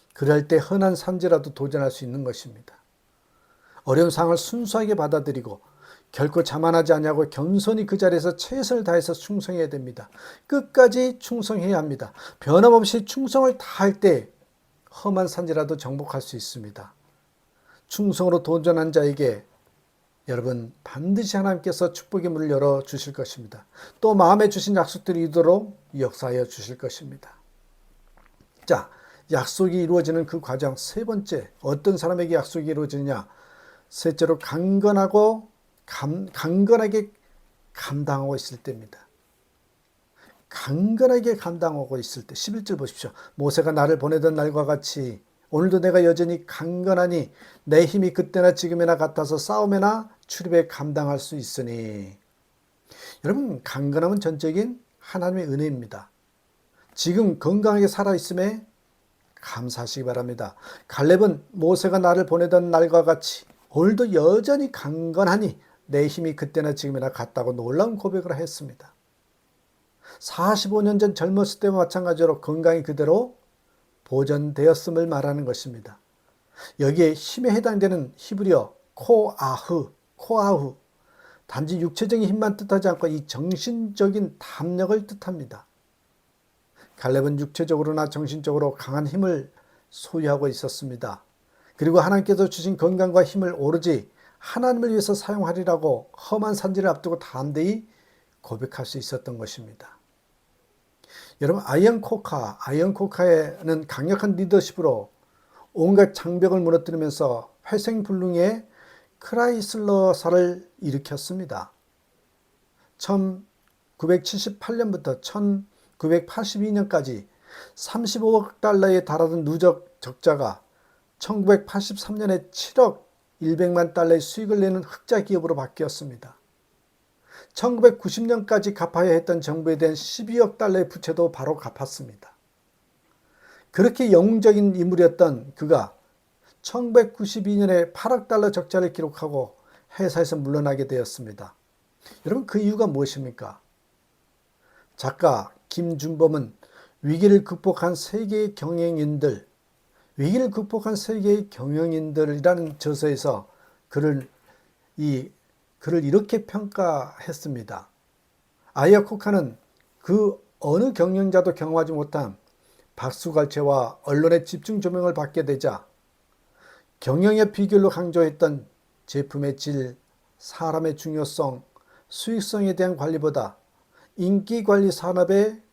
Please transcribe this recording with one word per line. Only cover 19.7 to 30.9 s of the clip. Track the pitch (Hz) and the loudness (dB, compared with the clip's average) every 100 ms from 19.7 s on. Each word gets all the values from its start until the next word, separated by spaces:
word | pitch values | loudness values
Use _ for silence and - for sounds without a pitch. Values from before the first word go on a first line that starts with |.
| _ _ _ _ _ - | _ _ _ _ _ -8
여러분 | 123 123 123 117 - | -6 -4 -6 -8 -16
반드시 | - 135 165 202 208 202 | -16 -8 -2 0 0 -2
하나님께서 | 196 185 190 170 175 | 0 -2 -4 -2 -2
축복의 | - - 196 175 | -4 -6 -4 -2
문을 | 160 156 | -2 0
열어주실 | 139 143 139 135 139 - | 2 2 0 -2 -10 -10
것입니다. | 143 127 - 110 - - - - - | -10 -10 -12 -18 -20 -20 -20 -20 -2
또 | 220 | 2
마음에 | 208 170 208 208 | 6 8 8 6
주신 | 196 202 196 | 2 0 0
약속들이 | - 185 - 170 | 0 -4 -4 -2
이루도록 | 165 156 165 190 214 - _ 139 | 0 4 6 6 2 -16 _ -4
역사하여 | 127 - 131 123 123 | -4 -4 -6 -4 -4
주실 | - 104 123 | -8 -16 -12
것입니다. | - - 139 135 - - _ _ _ _ _ _ _ _ _ _ _ _ - | -12 -12 -16 -18 -20 -20 _ _ _ _ _ _ _ _ _ _ _ _ -2
자, | 131 - - - - - | -2 -4 -20 -20 -20 -4
약속이 | 151 127 - 185 180 | -4 -2 -2 0 0
이루어지는 | 165 175 156 165 156 | 2 2 2 -2 -4
그 | 165 | -6
과정 | 139 131 139 131 | -8 -4 -4 -6
세 | - | -10